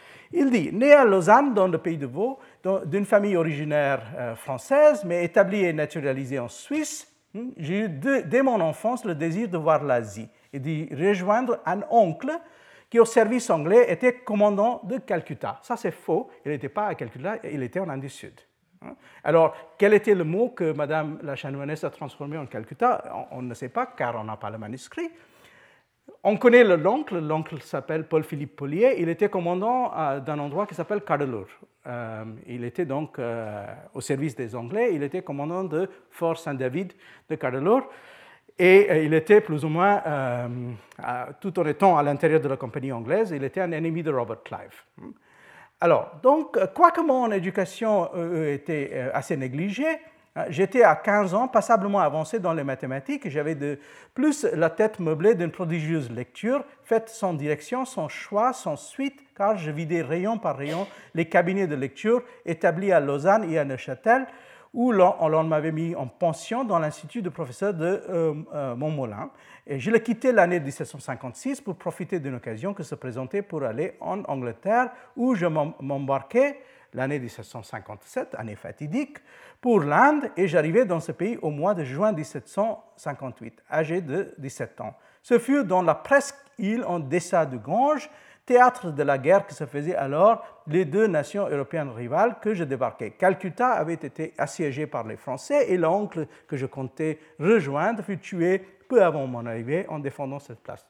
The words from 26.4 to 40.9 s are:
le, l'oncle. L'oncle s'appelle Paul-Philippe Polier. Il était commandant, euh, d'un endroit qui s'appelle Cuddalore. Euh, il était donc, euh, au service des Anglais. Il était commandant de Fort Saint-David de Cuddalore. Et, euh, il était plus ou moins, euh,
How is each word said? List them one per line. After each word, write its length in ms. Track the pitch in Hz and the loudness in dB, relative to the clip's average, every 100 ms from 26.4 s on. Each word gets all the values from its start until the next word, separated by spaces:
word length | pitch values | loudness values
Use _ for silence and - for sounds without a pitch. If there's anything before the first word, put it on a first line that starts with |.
| 247 240 | 8 8
le, 140 | 220 170 | 8 6
l'oncle. 420 | 165 262 302 180 | 4 0 -2 -6
L'oncle 420 | 151 156 160 151 | -2 -4 -4 -12
s'appelle 440 | - 147 - 160 | -8 -8 -6 -6
Paul-Philippe 500 | 156 160 156 151 147 | -2 -2 0 -6 -10
Polier. 420 | - 139 156 247 247 | -10 -6 2 2 4
Il 80 | 165 | -2
était 200 | 170 202 | 0 -2
commandant, 640 | 196 170 180 214 254 247 - | 0 -2 -2 -2 -2 -2 -2
euh, 240 | 156 139 | -4 -4
d'un 180 | 131 147 | -6 -6
endroit 280 | 143 151 202 | -6 -4 -6
qui 80 | |
s'appelle 260 | 175 160 208 | -6 -6 -6
Cuddalore. 460 | 202 147 139 113 95 - - _ - | -2 -2 -2 -6 -10 -18 -20 _ -12
Euh, 380 | 120 113 110 110 110 - | -10 -10 -10 -12 -14 -12
il 180 | 120 | -10
était 200 | 120 117 | -8 -4
donc, 340 | 170 135 151 - | -4 -4 -6 -6
euh, 480 | 120 117 110 104 101 104 - | -6 -6 -8 -10 -12 -14 -14
au 60 | - | -10
service 360 | - 139 151 131 | -4 -4 -4 -6
des 180 | 120 | -8
Anglais. 360 | 117 117 202 240 | -8 -6 -2 0
Il 100 | 165 | 0
était 200 | 143 185 | -4 -6
commandant 420 | 180 139 147 175 | -8 -8 -6 -6
de 240 | 190 151 185 - _ | -4 -4 -4 -8 _
Fort 280 | - 165 160 | -6 -4 -4
Saint-David 540 | - 135 131 139 190 - - - - | -6 -4 -4 -4 -6 -10 -20 -20 -10
de 60 | |
Cuddalore. 560 | - 135 127 156 247 - - - - - _ _ - | -4 -4 0 2 2 0 -12 -20 -20 -20 _ _ 4
Et, 280 | 180 190 202 | 8 8 8
euh, 140 | 160 | 4
il 100 | 156 | 4
était 260 | 160 156 208 | 2 6 6
plus 240 | 208 151 | 6 0
ou 40 | 156 | 0
moins, 340 | 160 196 202 160 | 2 4 4 0
euh, 420 | 147 131 123 120 123 123 113 - | -2 -2 -2 -4 -8 -10 -12 -16